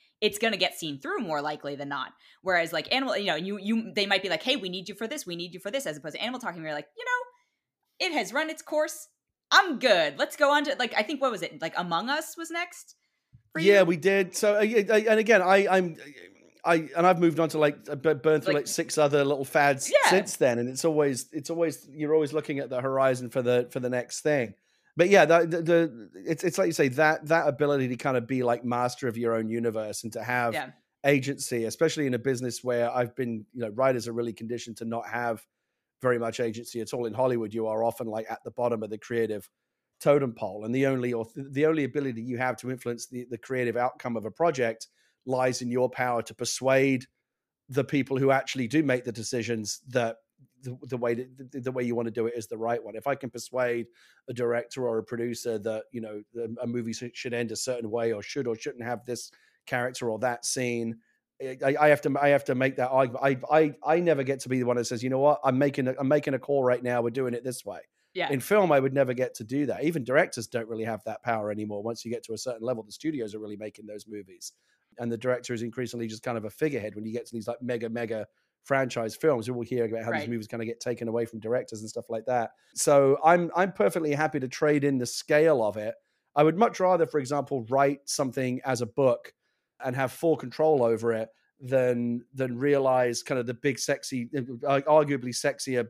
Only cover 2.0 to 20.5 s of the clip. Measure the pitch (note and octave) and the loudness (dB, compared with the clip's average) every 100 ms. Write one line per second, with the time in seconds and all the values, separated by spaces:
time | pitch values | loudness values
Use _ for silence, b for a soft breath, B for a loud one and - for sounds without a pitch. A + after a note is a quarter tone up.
2 | C3 - b b F3+ F3 E3 D#3+ D3+ B3+ | -8 -12 b b 0 0 0 -4 -2 -2
3 | C4 - G3+ D#3 F#3 G3+ G3 A3+ A3 E3 | 0 -2 -2 -2 -4 -6 -2 -2 0 -2
4 | G3+ G3 G3 D#3+ B3+ C4+ F#3+ F#3 F3+ G3 | 2 0 0 -2 -2 -2 -4 -8 -10 -10
5 | A3+ D4+ F3+ E3+ F3 F3 G3+ C4+ F3+ D3 | -8 -8 -8 -10 -10 -12 -8 -6 -6 -8
6 | D3+ - A3 B3+ A3 E3+ D#3 D3 - - | -10 -8 -8 -6 -8 -8 -8 -8 -10 -10
7 | B4 B4 B4 _ _ _ _ _ _ - | -4 -4 -6 _ _ _ _ _ _ -6
8 | F4+ D4+ F#3 B3 D#4 D#4 - D4+ D#4 - | -4 -2 -2 -4 -4 -6 -4 -2 -2 -6
9 | - _ _ _ _ D#4+ G4 B3+ B3+ F3+ | -18 _ _ _ _ 4 4 2 4 4
10 | D3+ C#3+ D4+ - C#4+ D4 D4 - A#3+ - | 4 0 -4 2 4 4 2 -2 -2 0
11 | D#4+ D4+ C4+ G3+ E3 D3 E3 D#3+ F3+ E3+ | -2 -2 -2 -2 -6 -8 -6 -4 -2 -2
12 | A3+ D4+ D#4+ - E4 E4+ F4 - - _ | -2 -4 -6 -12 -10 -8 -8 -12 -20 _
13 | _ _ _ _ _ - F#3+ G3+ F3 E3+ | _ _ _ _ _ 2 6 8 6 4
14 | F3 G3 F#3 - G#3+ G#3 G#3+ A#3 G3+ G#3+ | 2 2 0 0 2 4 4 4 4 4
15 | A3 A3 A3 G#3+ F3+ G3 G3 F#3+ F3+ D#3 | 6 4 6 6 8 6 6 4 2 -4
16 | C#3+ C#3 F2+ G2 _ _ E3 E3+ D3+ D3+ | -14 -20 -20 -20 _ _ 2 2 2 4
17 | F3+ F3 E3+ D3+ D#3+ D3+ D3+ D3 - C#3+ | 4 6 4 4 0 2 2 2 -8 -2
18 | D#3 D3 D#3 D#3 D3 D3 - - D#3+ - | 0 2 4 4 2 0 0 -4 -2 2
19 | D3 C#3+ C#3 C#3 C3+ D#3 C#3+ C3+ - C#5+ | 4 4 2 0 0 4 4 4 2 4
20 | B4+ F#3 G3 - C#3 | 6 4 2 2 2